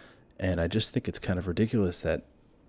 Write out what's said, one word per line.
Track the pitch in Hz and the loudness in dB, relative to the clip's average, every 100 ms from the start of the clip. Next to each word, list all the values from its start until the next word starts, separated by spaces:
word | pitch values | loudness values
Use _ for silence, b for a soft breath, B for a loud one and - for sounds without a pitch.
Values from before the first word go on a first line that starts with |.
| B B B - | B B B -4
And | 95 82 | 0 2
I | 85 | 2
just | 104 - | 0 0
think | 120 - | -2 -4
it's | - | -6
kind | - 90 | -2 -2
of | 92 | -2
ridiculous | 85 113 117 95 87 | 0 2 2 0 0
that | 82 78 - _ _ _ | -2 -2 -4 _ _ _